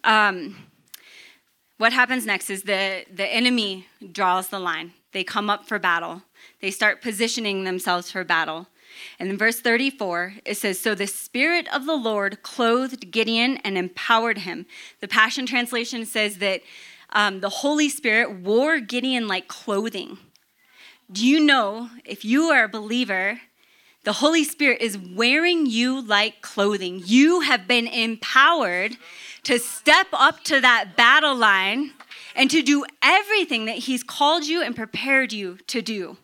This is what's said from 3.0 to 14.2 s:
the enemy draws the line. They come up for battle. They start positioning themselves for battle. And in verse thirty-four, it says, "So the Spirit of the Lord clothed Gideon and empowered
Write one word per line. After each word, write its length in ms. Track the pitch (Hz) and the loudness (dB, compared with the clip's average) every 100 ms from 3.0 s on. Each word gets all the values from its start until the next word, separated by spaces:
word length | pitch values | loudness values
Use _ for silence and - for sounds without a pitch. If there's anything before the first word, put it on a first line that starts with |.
| - | -12
the 140 | 190 196 | -8 -4
enemy 640 | 226 247 247 208 190 - _ 196 | 0 2 0 -2 -8 -14 _ -14
draws 380 | 175 185 185 185 | -2 0 0 -2
the 100 | 196 | -6
line. 340 | 180 160 170 _ _ | -6 -6 -10 _ _
They 120 | 196 | -8
come 260 | 185 220 208 | -4 -4 -2
up 180 | 202 - | -4 -4
for 120 | 180 | -4
battle. 440 | 180 170 170 170 _ _ - _ | 0 0 -2 -12 _ _ -20 _
They 100 | 196 | -10
start 300 | 190 214 - | 0 0 0
positioning 640 | 247 202 226 233 220 196 | -8 -4 -4 -4 -4 -4
themselves 480 | 190 185 180 180 180 | -4 -4 -2 -4 -4
for 120 | 190 | -10
battle. 440 | 170 165 160 160 180 _ _ - - - | -2 -2 -2 -8 -14 _ _ -20 -20 -10
And 100 | 185 | -8
in 80 | 196 | 0
verse 220 | 220 226 | 0 0
thirty-four, 760 | 247 233 269 269 196 170 180 202 - | 0 0 0 -4 -6 -4 -6 -10 -10
it 100 | 208 | -4
says, 240 | 208 185 | -4 -2
"So 160 | 226 202 | -2 -2
the 120 | 196 | -4
Spirit 600 | - - 247 302 349 330 | -6 -10 -2 0 0 -2
of 140 | 285 269 | -6 -4
the 100 | 311 | -4
Lord 460 | 226 214 196 202 | -2 -2 -4 -6
clothed 680 | - - 233 240 262 254 190 | -14 -2 0 0 -2 -8 -6
Gideon 460 | 226 226 226 247 269 | -2 0 2 0 -2
and 200 | 208 190 | -4 -4
empowered 600 | 180 - - 226 | -6 -8 0 0